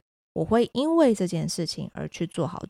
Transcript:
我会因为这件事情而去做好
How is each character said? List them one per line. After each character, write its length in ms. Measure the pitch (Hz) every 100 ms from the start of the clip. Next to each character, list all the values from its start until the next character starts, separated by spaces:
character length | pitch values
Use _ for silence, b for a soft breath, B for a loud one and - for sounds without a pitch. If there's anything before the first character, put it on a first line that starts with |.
| _ _ _
我 120 | 156 160
会 240 | 226 233
因 240 | 233 302 330
为 180 | 277 208
这 100 | 180
件 220 | 165 156
事 180 | - 165
情 240 | - -
而 140 | - 156
去 200 | - 165
做 180 | - 139
好 180 | -